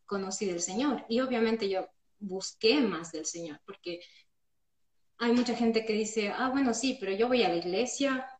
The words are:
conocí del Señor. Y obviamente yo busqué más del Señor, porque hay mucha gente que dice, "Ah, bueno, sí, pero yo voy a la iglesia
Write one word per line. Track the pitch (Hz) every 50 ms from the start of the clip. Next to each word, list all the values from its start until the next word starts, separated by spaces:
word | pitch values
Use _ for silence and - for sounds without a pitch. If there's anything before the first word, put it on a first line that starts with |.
| _
conocí | - 202 196 190 190 196 - 214 190
del | 175 170
Señor. | 175 185 185 220 277 294 240 - - -
Y | 226 247
obviamente | 262 233 247 226 226 226 226 226 208 196
yo | 190 185 185 - - _ _ _ _ _
busqué | 208 190 185 190 - - - - - 220 262 302
más | 254 202 175 160 170 - -
del | 156 160
Señor, | - - 170 170 156 147 - _
porque | - 196 - - 175 170 175 - - - - - _ _ _ _ _ _ _ _ _ _ _ _ _ _ _ _ _ _ -
hay | 233 240 233
mucha | 247 240 247 226
gente | - 240 226 220 220 220
que | - 214
dice, | 214 220 - - 220 208 202 -
"Ah, | - 254 262
bueno, | 254 277 277 247 226
sí, | - 269 262 240 -
pero | 196 190 190
yo | 196 233 247
voy | 254 240 208
a | 175
la | 170
iglesia | 170 170 175 180 208 247 240 - - 277 269 262 254 - - - -